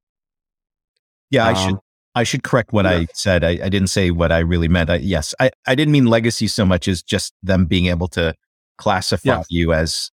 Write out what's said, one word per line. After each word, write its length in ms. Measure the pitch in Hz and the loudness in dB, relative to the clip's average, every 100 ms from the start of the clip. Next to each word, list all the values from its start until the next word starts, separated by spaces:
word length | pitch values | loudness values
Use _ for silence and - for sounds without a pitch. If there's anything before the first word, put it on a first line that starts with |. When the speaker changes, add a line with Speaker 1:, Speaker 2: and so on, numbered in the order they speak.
| _ _ _ _ _ _ _ _ _ _ _ _ - | _ _ _ _ _ _ _ _ _ _ _ _ -2
Speaker 1:
Yeah, 160 | 135 113 | 0 2
I 60 | |
should, 220 | 101 95 | 0 0
Speaker 2:
Um, 60 | 98 _ _ _ | -4 _ _ _
Speaker 1:
I 100 | 120 | -4
should 180 | 117 135 | -2 -4
correct 300 | - 127 - | -2 -2 0
what 120 | 104 | 0
Speaker 2:
yeah. 80 | 92 | 2
Speaker 1:
I 140 | 90 82 | 0 -2
said. 300 | - 101 87 | -4 0 2
I, 60 | 82 | 2
I 180 | 87 95 | -2 -2
didn't 200 | 98 95 | 0 0
say 220 | - 90 | 0 0
what 220 | 85 85 | 0 2
I 60 | 82 | 2
really 300 | 82 87 82 | 0 0 2
meant. 220 | 90 80 | 2 2
I, 60 | 87 | -2
yes, 380 | 85 82 - - | -2 -4 -4 -2
I, 120 | 131 - - | -2 -2 -2
I 80 | |
didn't 180 | 131 151 | 0 2
mean 140 | 147 120 | 4 4
legacy 400 | 113 117 - 107 | 4 0 -2 -4
so 180 | - | 0
much 240 | 95 90 - | 2 2 0
as 140 | 90 | -4
just 320 | - 95 - _ | -2 -4 -4 _
them 240 | 92 92 85 | 0 0 2
being 200 | 92 90 | 2 0
able 220 | 85 87 | -2 -4
to 260 | - 82 - _ _ _ _ | -2 -2 -4 _ _ _ _
classify 580 | 104 92 - 104 135 117 | -2 -2 -2 -4 -2 -2
Speaker 2:
Yes. 100 | 82 | -2
Speaker 1:
you 240 | 87 82 | -2 0
as 380 | 80 80 - - | 0 -2 -6 -10